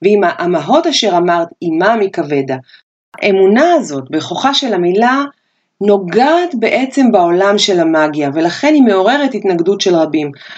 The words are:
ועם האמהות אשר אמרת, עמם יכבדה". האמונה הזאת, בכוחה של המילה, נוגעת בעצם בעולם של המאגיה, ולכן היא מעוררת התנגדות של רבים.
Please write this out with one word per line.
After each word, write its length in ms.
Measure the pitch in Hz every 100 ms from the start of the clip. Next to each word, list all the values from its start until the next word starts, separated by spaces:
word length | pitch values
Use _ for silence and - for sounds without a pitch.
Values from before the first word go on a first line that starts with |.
ועם 180 | 185 208
האמהות 600 | 175 - 175 170 151 285 339
אשר 300 | 269 208 175
אמרת, 320 | 175 170 170 -
עמם 420 | 175 160 196 233
יכבדה". 540 | 196 180 147 143 135 131 - - _ _ _ -
האמונה 500 | 208 190 190 220 339
הזאת, 320 | 330 208 139 127
בכוחה 440 | 156 - 175 269
של 200 | 277 262
המילה, 500 | 190 175 190 240 269 285 - _ _ _ -
נוגעת 760 | 202 202 180 196 277 339 349
בעצם 560 | 247 220 - 262 - 247
בעולם 460 | 208 170 175 196 202
של 220 | - 180
המאגיה, 500 | 160 160 151 147 143
ולכן 400 | 151 170 - 285
היא 80 | 302
מעוררת 520 | 240 190 196 285 277
התנגדות 460 | 214 196 170 165 196
של 140 | 190
רבים. 360 | 170 156 151 147 143 -